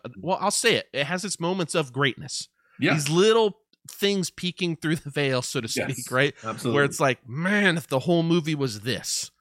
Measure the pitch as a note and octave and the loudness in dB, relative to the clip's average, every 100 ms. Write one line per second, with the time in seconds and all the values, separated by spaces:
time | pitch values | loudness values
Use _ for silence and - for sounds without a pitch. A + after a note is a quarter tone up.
0 | - G#2+ D3+ F#3 G3 - A#3 C3 - C3+ | -10 -10 -6 -2 -2 0 2 0 -2 -4
1 | C#3+ F3+ F#3+ - E3+ F#3+ E3 F3 C#3 B2 | -4 -4 -6 -4 -2 -2 -2 -2 -2 0
2 | C#3 - C#3 - - _ _ - D#3 E3 | 0 -2 -8 -10 -12 _ _ -2 2 2
3 | C#3 E3+ G#3+ A3+ G#3+ - _ _ - - | 4 6 6 6 4 0 _ _ -20 -2
4 | G3+ G3 F3+ - F3+ - F3 D#3+ D#3 D#3+ | 0 2 -2 -4 -6 -2 -4 -2 -2 -2
5 | C#3+ D3 C#3 B2+ - C#3 A2+ B2+ C3 C3 | -4 -2 0 0 -2 -4 -4 -4 -4 -4
6 | - B2 C#3+ - A2 A2 B2 C#3 C#3+ D3 | -4 0 0 -2 -8 -6 0 2 2 2
7 | C#3+ A#2+ A2+ C3 F3+ G#3 G3 E3 - C3+ | 0 0 -6 -6 -2 2 2 0 0 -2
8 | E3+ E3+ E3 E3+ D#3 D3+ C3+ G#2 G#2 F#2 | 2 2 4 2 2 -2 -2 -4 -4 -4
9 | - - - - | -4 -6 -6 -10